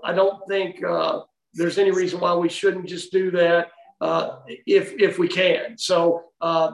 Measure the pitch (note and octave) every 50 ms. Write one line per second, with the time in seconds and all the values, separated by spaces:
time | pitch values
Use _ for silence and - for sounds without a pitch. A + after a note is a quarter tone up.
0 | - - E3+ F#3 G3 G3 G3 - - F#3+ G3 G3 F#3+ E3+ - - F3+ F3 E3+ E3
1 | D#3+ D#3+ - - - - _ _ _ _ _ D#3 E3+ E3+ - G3 G3+ G3 F3+ F#3
2 | F3+ F3 F3 F3+ E3+ F3 F3 F3 E3+ E3+ - - G3+ G3 F3+ F#3 F3 D#3 F3+ E3+
3 | - - F#3+ F#3 F#3+ F#3 F3+ F3 E3+ E3+ E3+ E3+ E3 - - - - - _ _
4 | D#3+ D#3+ E3 E3 - - - - - - - - _ - G3 F#3+ - - - -
5 | G3 F3 - F3+ E3+ F3 - F3+ F3+ F3+ E3 D#3 - - - - - - F3+ E3+
6 | E3+ E3+ E3 E3+ - - _ _ E3 E3 E3 E3 D#3+ D#3